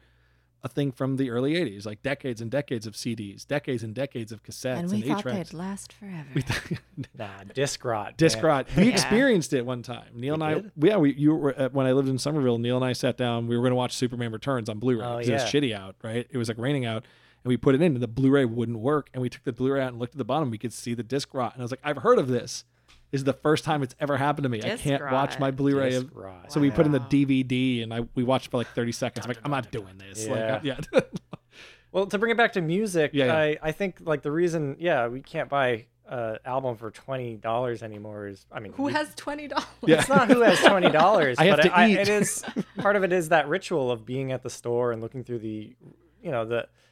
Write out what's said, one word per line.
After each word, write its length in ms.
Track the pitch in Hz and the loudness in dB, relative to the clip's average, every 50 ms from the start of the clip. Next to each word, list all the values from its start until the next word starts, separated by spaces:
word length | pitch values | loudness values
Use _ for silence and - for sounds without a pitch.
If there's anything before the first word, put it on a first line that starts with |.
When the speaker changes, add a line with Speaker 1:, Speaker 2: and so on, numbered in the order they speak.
| _ _ _ _ _ _ _ _ _ _ _ _ - | _ _ _ _ _ _ _ _ _ _ _ _ -12
Speaker 1:
a 40 | 123 | -6
thing 240 | - 151 143 139 | -4 -2 -2 -2
from 240 | 123 - 135 131 135 | -4 -4 -4 -2 -2
the 120 | 131 135 123 | -2 -2 -2
early 280 | 113 120 131 143 156 | -2 -2 0 0 0
eighties, 280 | 175 175 113 98 101 98 | -2 -2 -4 -6 -8 -10
like, 180 | 107 104 - | -10 -10 -8
decades 380 | - 131 143 - - 135 117 107 | -6 -6 -6 -4 -6 -8 -6 -6
and 100 | 117 113 | -6 -4
decades 360 | 120 143 143 - 135 110 107 | -4 -4 -4 -4 -6 -6 -6
of 100 | 110 104 | -10 -12
C 180 | - - 120 117 | -8 -6 -6 -6
Ds, 300 | 110 104 101 98 - - | -6 -8 -10 -12 -16 -8
decades 380 | - 139 147 - 147 131 117 | -6 -6 -4 -4 -4 -6 -6
and 120 | 117 110 104 | -6 -8 -6
decades 380 | 120 139 139 - 123 113 107 | -8 -8 -6 -8 -10 -10 -10
of 100 | 117 104 | -12 -16
cassettes 360 | _ - - - - 127 127 120 | _ -18 -14 -8 -6 -6 -4 -4
Speaker 2:
And 100 | 175 175 | -4 -4
we 60 | 202 214 | -4 -2
Speaker 1:
and 60 | 220 | -2
Speaker 2:
thought 120 | - 208 202 | -2 -4 -2
Speaker 1:
eight-tracks. 320 | - - 208 190 165 - | -4 -4 -6 -6 -6 -8
Speaker 2:
they'd 60 | - 165 | -10 -10
last 340 | 180 190 196 196 - - | -10 -10 -10 -12 -14 -18
forever. 360 | - _ 202 196 185 160 143 139 131 | -20 _ -16 -14 -12 -12 -12 -6 -6
Speaker 1:
We 80 | 151 | -4
th-, 380 | 127 - - - - - 156 - - _ _ | -4 -2 -4 -6 -6 -8 -10 -10 -10 _ _
<laughs> 180 | 147 127 - - 123 | -14 -14 -14 -12 -12
Speaker 3:
Nah, 260 | 110 98 98 95 95 98 | -12 -12 -14 -16 -18 -8
disc 320 | - 131 139 135 - - - | -4 -4 -2 -2 -4 -6 -6
rot, 320 | 127 113 107 101 - - | -4 -4 -4 -6 -8 0
Speaker 1:
Disc 220 | - 160 160 - 113 | 2 2 2 4 2
Speaker 3:
man. 60 | 120 | 2
Speaker 1:
rot. 220 | - 147 135 - - - | 2 2 2 0 0 2
We 80 | 156 196 | 4 4
Speaker 2:
Yeah. 60 | 247 | 6
Speaker 1:
experienced 600 | - 196 - - 208 226 277 269 226 180 147 - | 4 2 2 2 4 4 6 6 4 4 2 0
it 140 | 147 131 120 | -2 -2 -2
one 160 | 123 127 123 | -2 -6 -6
time. 240 | 113 - 117 113 107 110 117 | -8 -10 -12 -14 -14 -14 -10
Neil 180 | 120 120 139 | -8 -4 -4
Speaker 3:
We 20 | 151 | -2
Speaker 1:
and 100 | 160 160 | -2 -2
I, 100 | 156 156 | -2 -2
Speaker 3:
did? 180 | 147 214 208 - | -2 -4 -6 0
Speaker 1:
yeah, 200 | 156 143 196 214 | 2 4 4 6
we, 160 | 196 151 143 127 | 6 4 4 4
you 200 | 143 147 151 156 | 4 4 4 4
were 180 | 151 143 139 | 4 2 0
at, 220 | 127 - 131 123 131 | 0 0 -2 0 0
when 100 | 139 131 | 2 2
I 60 | 131 | 4
lived 160 | 127 139 135 135 | 4 4 2 2
in 80 | 135 | 0
Somerville, 400 | 123 - 143 156 156 131 123 117 117 | -2 -2 -2 0 2 2 2 2 2
Neil 180 | 117 120 123 | 0 0 0
and 80 | 127 131 | 0 0
I 100 | 127 120 | -2 -2
sat 240 | - - 127 113 - | 0 -2 -2 -2 0
down. 300 | 127 120 117 117 117 117 | -2 -2 -2 -2 -2 0
We 80 | 120 120 | 0 2
were 40 | 123 | 2
gonna 100 | 127 123 | 2 2
watch 180 | 127 123 120 | 2 0 -2
Superman 400 | - - 127 117 120 120 120 117 | -2 -2 -2 -2 -2 -4 -6 -6
Returns 380 | 110 107 - 143 135 123 107 117 | -6 -6 -4 -4 -4 -2 -4 -6
on 80 | 107 107 | -6 -2
Blu-ray 260 | 117 131 123 110 113 | 0 0 0 0 -2
Speaker 3:
Oh, 140 | 120 120 117 | -4 -6 -4
Speaker 1:
'cause 100 | 120 123 | -2 0
it 40 | 135 | 0
was 180 | 139 123 107 | 0 0 0
Speaker 3:
yeah. 80 | 113 147 | 0 0
Speaker 1:
shitty 140 | 147 123 107 | 0 0 -2
out, 200 | 101 95 98 - _ | -6 -10 -14 -16 _
right? 240 | - 110 110 123 117 - | -10 -6 -6 -6 -6 -4
It 80 | - 123 | -4 -4
was, 100 | 117 113 | -2 -2
like, 100 | 113 117 | -4 -2
raining 280 | 113 135 147 135 123 | -2 -2 0 0 -2
out, 180 | 117 110 113 - _ _ _ _ _ _ _ - | -2 -4 -6 -8 _ _ _ _ _ _ _ -2
and 40 | 123 | -2
we 60 | 123 | -2
put 180 | 117 - 143 135 | 2 4 4 4
it 80 | 131 | 6
in, 120 | 175 180 135 | 4 4 2
and 60 | 120 | 2
the 40 | 123 110 | -2 -4
Blu-ray 360 | 113 127 135 135 139 143 135 | 0 2 4 6 6 6 4
wouldn't 340 | 117 113 120 117 113 120 110 | 2 0 -2 -4 -4 -4 -4
work. 320 | 107 135 151 147 - - | -2 0 0 -2 -2 -6
And 80 | - 127 | -6 -6
we 80 | 127 120 | -6 -6
took 140 | - - | -6 -8
the 100 | _ 143 | _ -8
Blu-ray 300 | 113 113 127 135 139 139 | -4 -2 0 0 0 0
out 60 | 131 127 | -2 -4
and 100 | 120 117 | -4 -8
looked 160 | 123 117 - | -10 -8 -6
at 40 | 143 | -8
the 60 | 120 | -4
bottom. 240 | 107 131 156 156 123 | -2 -2 -2 -2 -2
We 100 | 110 104 | -4 -6
could 140 | - 117 | -8 -8
see 220 | - - - 120 120 | -10 -8 -6 -6 -6
the 80 | 117 | -6
disc 320 | 113 110 131 143 - - - | -4 -4 -4 -4 -4 -4 -4
rot, 200 | 135 123 110 - | -4 -4 -4 -6
and 60 | 127 | -8
I 40 | 123 | -8
was 80 | 117 | -8
like, 80 | 135 - | -8 -6
"I've 160 | - 147 147 143 | -6 -6 -4 0
heard 200 | - 220 247 226 | 2 4 4 4
of 80 | 147 127 | 4 2
this. 360 | 123 120 107 120 - - - _ _ _ _ _ - _ _ _ | 0 -2 -2 -6 -10 -14 -14 _ _ _ _ _ -20 _ _ _
This 100 | - 135 | -6 -2
is 40 | 135 | 0
the 100 | 139 131 | 0 -2
first 280 | - - 151 151 139 - | 0 2 2 2 2 2
time 180 | 160 156 147 | -2 -2 -2
it's 120 | 135 123 - - | -2 -4 -4 -4
ever 160 | 151 143 143 | -2 -2 0
happened 280 | 127 135 147 147 151 143 | 2 2 0 0 0 -2
to 40 | 131 | -2
me. 100 | 117 107 | -2 -2
I 80 | 107 - | -2 -4
Speaker 2:
Disc 140 | 226 247 - | -4 -2 0
Speaker 1:
can't 180 | 143 139 139 | 0 0 0
watch 300 | 143 139 131 135 139 139 | 0 0 2 2 2 0
Speaker 2:
rot. 80 | 131 135 | 0 -2
Speaker 1:
my 100 | 135 139 | -2 -2
Blu-ray 400 | 135 131 139 139 139 139 135 131 | 0 2 2 2 2 2 2 2
Speaker 3:
Disc 140 | 127 127 127 | 0 -2 -2
Speaker 1:
of," 100 | 131 - | -6 -10
Speaker 3:
rot. 340 | 107 95 95 92 90 - - | -14 -16 -16 -16 -18 -18 -4
Speaker 1:
so 100 | - 156 | 0 2
we 100 | 143 139 | 2 4
put 160 | - 160 165 | 4 4 4
in 60 | 151 | 4
the 60 | 147 131 | 4 2
Speaker 2:
Wow. 80 | 117 - | 2 2
Speaker 1:
D 140 | 143 143 143 | 2 4 4
V 160 | 135 135 131 | 4 4 2
D, 400 | 131 123 127 127 127 131 123 117 | 2 2 0 0 2 0 0 -2
and 100 | 113 113 | -4 -4
I, 140 | 113 117 120 - - | -6 -6 -6 -4 -4
we 80 | 131 123 | -2 2
watched 260 | 120 131 127 - - | 2 2 0 0 -2
for, 60 | - | -2
like, 120 | 123 117 - | -2 -2 -2
thirty 240 | - 127 120 120 | -2 -2 -2 -2
seconds. 340 | 117 - 131 120 - - 101 | -2 -2 -4 -6 -4 -6 -8
I'm 20 | 123 | -8
like, 120 | 123 - - | -8 -8 -6
"I'm 60 | 147 | -4
not 200 | 143 131 120 - | -4 -4 -4 -6
doing 280 | - 113 98 95 95 95 | -10 -10 -10 -12 -16 -20
this." 280 | 95 98 98 107 110 | -18 -16 -12 -8 -6
Like, 360 | 123 131 113 110 110 110 107 160 | -4 -2 -2 0 -2 -2 -2 -2
Speaker 3:
Yeah. 140 | 139 127 135 156 - - | -4 -6 -6 -8 0 0
Speaker 1:
yeah. 60 | 269 | 0
<laughs> 920 | - - - - - _ - - _ _ - - - - - _ _ _ | 0 0 -6 -16 -14 _ -20 -20 _ _ -20 -20 -20 -20 -20 _ _ _
Speaker 3:
Well, 140 | - 180 196 | -4 -4 -2
to 100 | 190 202 | -2 -2
bring 140 | 196 226 226 | -2 0 0
it 60 | 226 214 | 2 2
back 160 | 233 214 - | 2 2 2
to 80 | 196 | 0
music, 480 | 165 156 170 196 220 208 175 165 151 139 | 0 0 0 0 0 0 0 0 0 2
Speaker 1:
Yeah, 140 | - 139 135 | 2 2 2
yeah. 100 | 123 160 | 4 4
Speaker 3:
I, 220 | 156 156 151 151 - - 156 | 2 2 0 0 -2 -4 -4
I 40 | |
think, 260 | 156 - 202 190 - - | -4 -2 -4 -6 -6 -6
like, 220 | 180 170 151 139 | -4 -4 -4 -2
the 100 | - 147 | -2 -2
reason, 440 | 147 165 180 170 160 165 151 139 135 160 | 0 0 0 0 0 -2 -2 -4 -6 -4
yeah, 300 | 165 175 160 131 117 117 | -2 0 2 2 0 -2
we 120 | 120 135 | -4 -8
can't 300 | 135 - - 160 135 - | -12 -8 -6 -6 -4 -2
buy 360 | 139 143 131 127 120 110 120 _ _ _ _ | 0 2 2 2 0 -2 -6 _ _ _ _
a 320 | - - 120 117 113 110 - - | -10 -6 -4 -4 -4 -6 -8 -6
album 300 | 131 127 135 135 127 120 | -6 -4 -2 -2 -4 -6
for 140 | 107 117 107 | -6 -10 -12
twenty 460 | - - - - 135 131 123 120 113 | -14 -14 -10 -8 -8 -8 -8 -8 -10
dollars 460 | 104 104 113 113 120 131 123 117 104 | -8 -4 -2 -2 0 0 -2 -4 -6
anymore 460 | 117 110 107 104 104 107 104 107 101 101 | -8 -12 -12 -14 -14 -12 -12 -10 -10 -10
is, 180 | 98 - _ _ | -12 -14 _ _
I 100 | - - | -14 -12
mean, 120 | 110 95 | -12 -10
Speaker 2:
Who 120 | - - 269 | -6 -4 -4
Speaker 3:
we 80 | 285 285 | -2 -2
Speaker 2:
has 200 | 302 302 294 - | -4 -4 -6 -10
twenty 320 | - - 285 294 302 302 | -12 -10 -10 -10 -8 -10
dollars? 200 | 269 269 294 - - - - - | -8 -6 -6 -6 -6 -10 -2 4
Speaker 1:
Yeah. 120 | 165 160 151 | 4 6 6
Speaker 3:
It's 80 | - 254 | 6 6
not 200 | 269 277 247 214 | 6 6 8 8
who 120 | 262 240 | 6 6
has 180 | 233 208 180 - | 8 6 6 6
twenty 280 | - - 202 185 180 - | 6 6 6 6 6 4
dollars, 460 | - 151 165 190 220 190 151 131 123 | 6 6 6 6 6 6 4 2 4
Speaker 1:
<laughs> 40 | 120 | 6
I 40 | 151 | 6
have 100 | 190 196 143 | 6 8 6
Speaker 3:
but 40 | 156 | 6
Speaker 1:
to 120 | 175 170 | 6 6
Speaker 3:
I, 120 | 180 - 226 | 6 6 6
Speaker 1:
eat. 80 | 196 180 | 6 4
Speaker 3:
it 100 | 202 202 | 4 2
is, 340 | 214 208 196 - - - - - - - | 2 2 2 0 -2 -6 -8 -6 -6 -6
Speaker 1:
<laughs> 160 | - - - 196 | -8 -6 -6 -2
Speaker 3:
part 180 | 175 202 208 | 2 2 4
of 80 | 202 190 | 4 2
it 80 | 180 | 2
is 160 | 180 185 165 156 | 2 0 2 2
that 180 | 175 160 139 | 2 2 2
ritual 440 | 147 156 190 - - 180 151 131 123 | 2 -2 -4 -2 -2 -2 -2 0 0
of 160 | 123 113 107 | -2 -4 -6
being 260 | 113 123 135 135 131 | -6 -6 -4 -4 -4
at 100 | 127 123 | -6 -6
the 80 | - 123 | -8 -10
store 400 | - - - 120 120 120 123 120 | -12 -8 -4 -2 0 0 0 0
and 100 | 117 113 | -2 -4
looking 200 | 113 113 - 131 | -6 -10 -10 -10
through 180 | 117 - 120 113 | -8 -8 -8 -6
the 360 | 107 110 107 107 107 110 - _ - - - _ _ _ _ _ | -6 -6 -8 -8 -10 -14 -18 _ -20 -20 -20 _ _ _ _ _
you 80 | - 175 | -6 -4
know, 140 | 139 117 113 | -2 -2 -2
the, 240 | 110 117 117 - - _ _ _ _ | 0 -2 -2 -2 -6 _ _ _ _